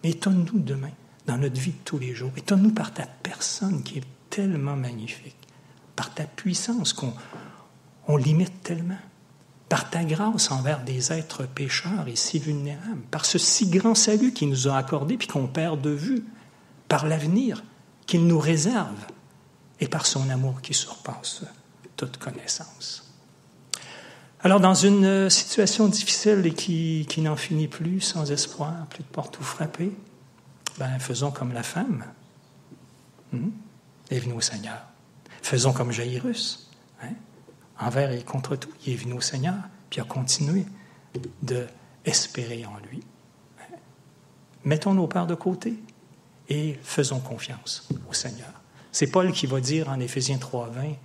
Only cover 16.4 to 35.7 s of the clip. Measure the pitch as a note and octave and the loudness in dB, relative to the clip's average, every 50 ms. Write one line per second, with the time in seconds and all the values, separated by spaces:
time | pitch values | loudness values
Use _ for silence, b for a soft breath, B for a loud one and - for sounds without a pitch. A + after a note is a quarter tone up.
16.4 | B B B B B B B B _ - - C#3 D3 D#3 D#3+ D#3 D3 D#3 F3+ A3+ | B B B B B B B B _ 0 0 2 2 2 0 2 2 4 4 4
17.4 | C4+ A#3 E3+ - - - - - - _ _ _ - - - E3+ E3+ E3+ E3+ D#3 | 4 2 -2 -4 -8 -16 -20 -20 -20 _ _ _ -4 2 4 6 8 8 6 6
18.4 | C#3 D#3 E3 D#3 D3 G3+ B3+ A3 E3+ - G#2+ G2+ - - - - - - - - | 6 4 4 4 4 2 2 0 -2 -2 -6 -10 -12 -16 -18 -20 -20 -20 -20 -20
19.4 | - - _ _ - - - - - C3+ - D#3 - - - C#3 C3 C3+ C3 B2+ | -20 -20 _ _ -20 -20 -6 -6 -4 -2 -2 0 0 0 2 2 0 0 0 0
20.4 | C3 C3+ C3 C3 - - - - - - - - - - - - - - - - | 0 0 -2 -4 -6 -2 -2 -2 -2 -4 -10 -14 -12 -12 -12 -10 -10 -10 -10 -10
21.4 | - - - - - _ - - - - - - - - - - - - - - | -14 -16 -16 -20 -20 _ -20 -20 -20 -18 -10 -10 -10 -10 -10 -10 -12 -12 -12 -10
22.4 | - - - - D#3+ - - - - - - - - - - - - - - _ | -6 -6 -6 -6 -8 -14 -16 -14 -12 -12 -12 -12 -14 -20 -20 -20 -20 -20 -20 _
23.4 | _ - _ - - - B B B B B B B B B B B B B B | _ -20 _ -20 -14 -12 B B B B B B B B B B B B B B
24.4 | - F#3 F#3+ G3+ F#3 F#3 F#3+ - F#3 G3+ G3+ G3+ F#3+ F#3+ G3 G3 G3 F#3 - - | 6 8 8 10 10 8 8 8 8 8 8 8 8 8 6 6 6 6 4 4
25.4 | - - - - G3+ G3+ - - A3 G3+ G3 - - - - - - G#3+ G#3+ G3 | 4 0 2 4 4 4 6 6 6 6 6 4 2 0 0 2 4 6 6 6
26.4 | F3+ E3 D#3 - - - F3 D#3+ E3 D#3+ D#3+ D#3 D3+ - - D#3+ D#3 D#3 D3+ C#3+ | 6 2 2 0 -2 0 0 0 2 0 0 0 -2 -2 0 0 2 0 0 -2
27.4 | - - E3 D#3 D#3 D3 - - D#3+ E3+ F#3 F#3+ - - - E3+ D3+ C#3 C#3+ C#3 | -2 -2 0 0 0 0 -2 -4 -2 -2 -2 0 -2 -2 -2 -2 -2 0 0 -2
28.4 | - - - - D3 D3+ E3 E3+ D#3+ C3+ - - D3 - - - - - - - | -2 -4 -4 -6 -6 -6 -4 -8 -10 -12 -12 -16 -14 -8 -8 -8 -8 -8 -10 -10
29.4 | D3 C3 - - D#3 D3+ - - E3+ G3 G3 - - - - - - - _ - | -10 -10 -6 -6 -6 -6 -4 -4 -4 -4 -4 -8 -16 -20 -20 -20 -20 -20 _ -20
30.4 | _ - - - - - - - C3+ C3 C3 C3 C3 - B2 A#2 C#3 C#3+ C3+ - | _ -20 -20 -14 -14 -14 -8 -6 -4 -2 -2 -4 -4 -4 -2 -2 -2 -2 -2 -4
31.4 | B2+ B2 B2 A#2 A#2 - - E3+ G#3+ C#4 G3 - G2 - - - - - - - | -6 -4 -4 -4 -6 -6 -4 -4 -2 -2 -2 -4 -4 -12 -18 -20 -20 -20 -20 -20
32.4 | _ - - - - - - - - - - - - - _ - - - - B2 | _ -20 -20 -20 -20 -20 -20 -20 -20 -20 -20 -20 -20 -20 _ -20 -12 -8 -6 -4
33.4 | D3 G#3 G#3+ - - - - - _ - - - - - C3+ B2+ - B2+ A#2 A2+ | -4 -4 -6 -6 -14 -18 -20 -20 _ -20 -20 -20 -8 -4 -4 -4 -2 -4 -4 -2
34.4 | A2 - A2 G#2 G#2 A#2 A2+ A2+ - - - _ _ _ _ - B B B B | -4 -4 -4 -6 -10 -10 -12 -12 -16 -20 -20 _ _ _ _ -20 B B B B
35.4 | - - C3+ B2 A#2 C3 | -4 0 2 4 4 4